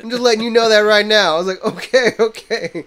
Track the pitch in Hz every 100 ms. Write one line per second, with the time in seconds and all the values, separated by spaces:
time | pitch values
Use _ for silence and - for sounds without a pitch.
0 | 226 240 240 220 233 226 226 214 214 214
1 | 208 214 185 160 185 180 214 175 - 262
2 | 233 - 220 - - 226 165 175